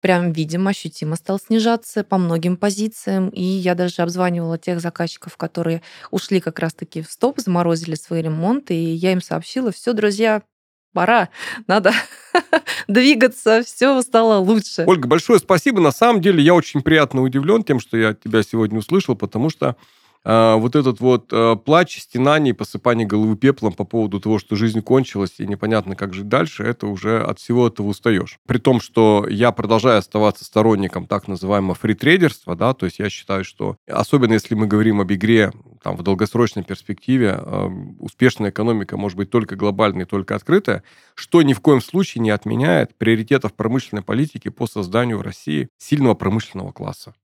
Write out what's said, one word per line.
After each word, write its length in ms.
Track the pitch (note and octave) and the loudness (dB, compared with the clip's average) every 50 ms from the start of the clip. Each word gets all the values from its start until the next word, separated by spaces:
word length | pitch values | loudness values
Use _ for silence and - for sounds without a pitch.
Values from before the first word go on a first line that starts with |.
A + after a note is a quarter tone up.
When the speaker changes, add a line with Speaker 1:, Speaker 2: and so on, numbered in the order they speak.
Speaker 1:
Прям 320 | _ F#3 F#3 F3 F3 F3 D#3+ | _ 2 0 2 0 -2 -2
видимо, 360 | D#3+ D#3+ D3+ D#3+ F3 F#3+ G3 | -4 -4 -4 -4 -4 -2 -2
ощутимо 460 | G3 - - E3 - - - D3+ D#3 | -4 -4 -8 -14 -12 -10 -8 -8 -8
стал 240 | E3 _ - F#3+ G3 | -8 _ -6 -6 -6
снижаться 640 | - _ A3+ A3+ A3 A#3 A#3 A3+ A3+ - - A3 G3+ | -4 _ -2 0 2 0 0 -2 -4 -8 -8 -8 -6
по 160 | _ G3+ F#3+ | _ -2 -2
многим 380 | F3+ E3+ E3+ E3 D#3+ F3+ F3+ F3 | 0 0 -2 -2 -2 -2 -4 -2
позициям. 720 | - G3+ G3 G3+ G#3+ A3 A3 - - - G3 F#3+ F#3+ F#3 | -2 -4 -2 -2 -6 -6 -6 -10 -8 -4 -4 -2 -2 -4
И 120 | - - | -4 -6
я 320 | F3+ F3+ F#3+ G3 F3+ F#3 F3+ | -4 -4 -4 -2 -2 -2 0
даже 300 | F3 F3+ F3+ E3+ - E3+ | 0 -2 -4 -2 -4 -4
обзванивала 560 | E3+ F3 F3+ F3+ F3+ F3 E3+ E3+ E3 E3 E3 | -4 -2 -2 -2 -2 -2 -2 -4 -4 -6 -6
тех 200 | _ - F3+ E3+ | _ -6 -6 -4
заказчиков, 560 | E3 E3+ E3 - E3+ E3 - - - - - | -6 -8 -6 -6 -8 -8 -8 -12 -20 -20 -12
которые 460 | _ - E3 _ - E3+ E3 E3 E3+ _ - - - - - | _ -10 -8 _ -4 -4 -2 -4 -4 _ -14 -20 -20 -18 -8
ушли 280 | - F#3+ - - G3+ F#3 | -8 -6 -4 -2 -2 -2
как 200 | F3 - D#3 - | -2 -2 -6 -4
раз-таки 420 | - D#3+ - - - - - E3+ | -6 -6 -6 -8 -16 -12 -12 -12
в 80 | D#3+ - | -12 -12
стоп, 300 | - - - B3 C#4 - | -8 -4 -4 -4 -2 -4
заморозили 560 | B3 - F3+ F3 F3 E3+ E3 E3 E3 E3+ D#3+ | -4 -2 0 0 0 0 0 -2 -4 -8 -10
свои 260 | D#3 - - E3+ E3 | -10 -8 -6 -6 -4
ремонты. 540 | E3 D#3+ D#3 D#3 E3 F#3+ A#3+ C#4+ C#4+ - F#3 | -4 -4 -4 -4 -2 -2 -2 -2 -2 -4 -4
И 160 | E3 E3 E3 E3 | -4 -2 -4 -4
я 200 | E3 E3+ F#3 F#3+ | -2 -2 0 0
им 80 | F3+ | -2
сообщила: 500 | E3+ - E3 D#3+ E3 - - C4 C4 A#3 | -2 -4 -6 -8 -6 -6 -8 -4 -4 -4
«Все, 220 | F#3 - - - A#3+ | -6 -4 -4 -4 -2
друзья, 500 | G#3+ G#3+ G#3 G3+ G3+ A3+ A3+ G#3+ G#3+ - _ _ _ _ _ _ _ _ _ _ | 0 0 0 0 2 0 2 0 0 -2 _ _ _ _ _ _ _ _ _ _
пора, 360 | - F3 F#3 A#3 A#3+ F#3+ - _ - - - - - A3 - | -2 2 4 4 2 2 0 _ -14 -14 -12 -12 -14 -2 0
надо 240 | F#3 G#3+ F#3 F#3+ A#3 A3 - - - - - - _ | 0 4 4 2 2 2 -4 -8 -16 -20 -20 -2 _
<laughs> 540 | F4+ - _ - D#4+ - - - - - - | -2 0 _ -2 -2 -2 -4 -10 -10 -6 0
двигаться, 760 | G3+ A3+ B3 C#4 D4+ A3+ A#3+ B3+ B3 - - A3 A3 A3+ A#3+ | 2 4 4 4 4 6 4 2 2 0 0 2 2 2 2
все 360 | - - - A#3+ C4+ C#4 B3+ | -2 -4 0 2 2 2 2
стало 360 | B3 - - A3+ A3+ A3+ A3 G3+ | 0 2 2 4 4 6 4 4
лучше». 440 | F#3 F#3 A3 A3 G3 - - - E3 | 4 4 2 2 2 -2 -6 -2 2
Speaker 2:
Ольга, 220 | F3 F#3 F3 C3+ B2 | 2 2 2 4 2
большое 320 | C#3+ E3 - - A#3+ F#3+ | 0 0 2 4 4 4
спасибо. 420 | - - F#3+ E3+ - C#4+ B3+ G3 | 4 4 0 2 2 0 2 4
На 100 | E3+ D3 | 2 2
самом 300 | C3 - A3 A#3+ A#3 G#3 | 4 4 2 4 4 4
деле, 220 | D#3+ G3+ F#3+ E3 C#3+ | 4 4 4 6 6
я 100 | D#3 F3 | 6 6
очень 280 | F3 D3+ - - D3 | 6 4 0 -4 -4
приятно 400 | B2+ - D#3+ D#3 D3 - - C3+ | 0 2 4 4 2 2 0 0
удивлен 420 | C3 C3 B2+ C#3 C#3 D#3 G#3 A3+ G#3+ | 0 0 0 -2 0 2 0 0 2
тем, 160 | - C#3+ A#2+ | 0 -2 -2
что 180 | - _ - A2+ | -2 _ -2 0
я 160 | A2 A2 G#2+ | 0 0 -2
тебя 300 | - _ A2 A2 A2+ G#2+ | -4 _ -2 0 0 0
сегодня 360 | - - A2+ A2 G#2 G#2+ A2 | 0 0 -2 -2 0 -2 -4
услышал, 360 | G#2 - E3 G3 F#3 - - | -4 0 -2 -2 0 0 -4
потому 340 | - - G2 - A2 A#2+ D#3 | -4 -4 -6 -4 -2 -2 -2
что, 260 | D#3+ _ - C3+ A#2+ _ _ _ _ _ _ _ _ _ _ - | -2 _ -4 -4 -4 _ _ _ _ _ _ _ _ _ _ 0
э, 280 | A2 A2+ A2+ A2+ A2 | 4 4 6 6 4
вот 200 | A2 A2 A#2+ A#2 | 4 2 2 0
этот 240 | D3+ C#3 C3 B2 - | 2 2 2 -2 0
вот, 260 | A#2+ B2+ B2+ A#2+ - _ | 2 2 2 2 0 _
э, 240 | - A#2 A2+ A#2 A2+ | 0 2 2 2 2
плач, 440 | G#2+ - - D3+ E3+ F3+ - - - | 0 2 2 4 4 4 2 -4 -18
стенание, 540 | - _ _ B2 B2+ C#3 D3 D#3 D3+ C3+ A2+ | -18 _ _ 0 2 2 2 4 2 0 0
посыпание 500 | - G#2+ - - G2 _ B2 A#2+ A2+ A#2 G#2 | -2 -6 -10 -10 -4 _ 0 0 0 0 0
головы 280 | G2+ G#2+ A2 A2 A2 G2+ | 0 0 2 0 0 2
пеплом 360 | - C3+ C3+ - - G#2+ F2+ | 2 2 2 2 -2 -4 -2
по 100 | - G#2 | -4 -8
поводу 360 | F2+ - A#2 A2 G#2 F#2+ G2+ | -4 -2 -2 -2 -2 -4 -4
того, 200 | F#2 G#2+ A2 G#2 | -2 -2 -2 -2
что 160 | - _ G#2+ | -2 _ -4
жизнь 260 | G2+ A2 A2+ G#2+ A2+ | -2 0 0 -2 -2
кончилась 540 | G#2 - B2+ C3+ C3 - - G2+ G2 F2+ - - | 0 2 2 2 2 0 -4 -6 -6 -6 -6 -10
и 60 | - F#2+ | -8 -8
непонятно, 480 | G2+ F#2+ - G#2+ A2+ A2 G2 F2+ F#2+ | -8 -6 -2 0 0 0 -2 -4 -8
как 180 | - G2+ G2 F2+ | -8 -8 -8 -8
жить 120 | F#2 G2+ G#2 | -10 -6 -2
дальше, 360 | A2 C3+ F3 D#3 - - G#2 | 0 0 0 -2 -6 -8 -6
это 240 | A2 A#2+ _ - G#2 | -6 -6 _ -6 -8
уже 340 | G2+ F#2+ - G#2+ A2+ A2+ | -8 -6 -4 -2 -2 -2
от 180 | A2 - - - | -2 -4 -6 -8
всего 280 | - - A#2+ B2 B2 A#2 | -6 -2 0 2 2 2
этого 200 | G#2+ - G#2 G2+ | 0 -2 -6 -6
устаешь. 520 | G2+ - _ A#2+ A2 F#2 F2 - - _ _ - | -6 -2 _ 0 0 0 0 -4 -10 _ _ -4
При 100 | - - | -4 0
том, 240 | - - B2+ A#2 | 2 2 2 2
что 460 | - - _ - A2+ G#2+ G#2 G#2 G2+ - | 0 -2 _ 4 4 6 6 4 2 0
я 220 | G#2 G2+ A#2 A#2+ | -2 2 2 0
продолжаю 480 | A2 - A2 G2+ A2+ A2 G#2+ C3 A#2 G#2+ | 0 0 -2 0 0 2 4 4 2 2
оставаться 440 | F#2+ - _ G#2+ G#2+ G#2 G2 - - | 2 0 _ 0 0 0 0 -2 -12
сторонником 640 | - _ A2 A2 A2+ A2 G2 G2 F2+ - F#2 F2 | -4 _ 2 4 4 2 2 0 -4 -4 -8 -6
так 220 | - - G2+ - - | -4 -6 -6 -4 -8
называемого 480 | F#2+ E2+ F2+ F#2+ G#2 G2+ F#2+ F#2 F2+ | -10 -8 -4 -2 0 0 0 -2 -4
фритрейдерства, 800 | - - A2 G#2+ - - C3+ E3+ G3 F3 D3 A#2+ - _ - F2 | -4 -2 -2 -2 0 2 2 4 4 4 0 0 -2 _ -10 -6
да, 180 | E2+ G2 A#2 C3 | -2 -2 -2 -2
то 120 | _ - F2+ | _ -4 -8
есть 100 | - - | -6 -6
я 100 | G2+ G#2 | -8 -8
считаю, 340 | - - - _ G2 F#2+ F#2+ | -8 -10 -8 _ -6 -6 -6
что, 320 | - - _ G#2 G2+ F#2+ _ _ _ | -8 -12 _ -8 -8 -8 _ _ _
особенно 460 | - A2 G#2+ - - D3 B2 A2+ A2+ | -4 -2 -2 2 2 2 4 4 2
если 220 | G#2+ - - A#2+ | 2 0 -2 -2
мы 100 | G#2 A2 | -2 0
говорим 340 | G#2 G2 G#2+ G#2+ A2 A2 G#2 | 0 2 2 2 2 2 2
об 120 | G2 F2+ G2+ | 0 -2 -2
игре, 380 | F#2+ F#2 A2 A#2 A2 G#2+ F#2+ - - - _ - _ _ | -2 2 2 4 4 4 2 -2 -10 -20 _ -20 _ _
там, 120 | - F#2 | -8 -8
в 60 | F2+ | -6
долгосрочной 640 | F2 F#2+ G2 F2+ G#2+ G2+ - A2+ A#2+ A2 - - F2+ | -2 -2 0 0 -2 -4 0 0 0 0 -2 -6 -10
перспективе, 720 | - G2 - - _ G2+ F2+ _ - B2+ C3 A#2+ G2+ F#2 - | -10 -12 -14 -10 _ -12 -12 _ -2 0 0 2 0 -2 -4
э, 300 | E2 - F#2+ G2 G2 F#2 F#2 F#2 F#2+ F#2+ F#2+ - | -6 -8 -6 -6 -6 -6 -6 -10 -14 -16 -16 -14
успешная 500 | - A2 - _ B2+ B2+ - - G#2+ G2+ | -14 -16 -4 _ 2 2 2 2 -6 -6
экономика 480 | F#2+ - G#2+ A#2 A#2 A2 G2 - - G2 | -4 -2 -2 -2 -2 -2 -4 -6 -8 -6
может 200 | G2 G2+ F2+ F2+ | -6 -6 -6 -6
быть 100 | G2+ F#2+ | -8 -2
только 260 | - - A2 - G2 | -2 -2 -2 -2 -8
глобальной, 500 | G2 G2+ G#2 G2+ G2 A2 G#2 F#2+ F#2 F#2 | -4 -2 -2 0 0 0 0 0 -4 -8
только 280 | - - G2+ F#2+ - G#2 | -6 -6 -6 -6 -4 -6
открытая, 480 | G#2 - - D#3 G3 G3+ - G#2 - - _ _ _ _ _ _ | -8 -2 2 2 2 2 0 -4 -4 -6 _ _ _ _ _ _
что 300 | - - - - E3+ D#3+ | -20 -18 2 4 6 6
ни 100 | C#3 C3+ | 6 2
в 60 | G#2+ | 2
коем 200 | _ D#3 D3 B2+ | _ 4 4 4
случае 420 | - - - F3+ G3 - - A#2+ A#2 | 2 0 -2 -2 -2 -2 -2 -2 0
не 80 | A2 | 0
отменяет 640 | G#2 G#2 - G#2+ A2 A2+ C3 D#3+ F3 - - - _ _ | 0 0 -2 -4 -4 -2 2 2 2 2 2 0 _ _
приоритетов 560 | - G#2+ A#2 A2 A2 G#2+ C#3+ - - - - | 0 0 0 0 2 0 0 0 0 -2 -8
промышленной 480 | _ G#2+ A2 A#2 C3 - - - G#2 | _ -4 -2 -2 -2 -4 -4 -10 -10
политики 480 | F#2 - G#2+ A#2+ D3 D3+ _ - _ G2+ | -6 -4 -2 -2 -2 -4 _ -12 _ -12
по 160 | - _ A#2+ | -8 _ -8
созданию 540 | A2+ - G#2+ G2 F2+ F#2 A2+ B2 A#2+ A2+ G2+ | -8 -6 -8 -8 -4 -2 -2 -2 -2 -4 -6
в 20 | |
России 460 | - G2 F#2+ - - - D2+ D2+ - - _ _ | -8 -10 -12 -14 -10 -6 -6 -4 -6 -6 _ _
сильного 380 | - - - D3 C#3 B2 G#2+ | -6 -4 -2 2 2 2 2
промышленного 560 | - - G2 G2+ A2+ - - - F#2+ F#2+ F#2+ | 2 0 -2 -2 -2 -4 -6 -12 -12 -12 -12
класса. 420 | F#2 - - G2+ G2 - - - G#2+ _ | -12 -12 -12 -12 -12 -12 -16 -20 -20 _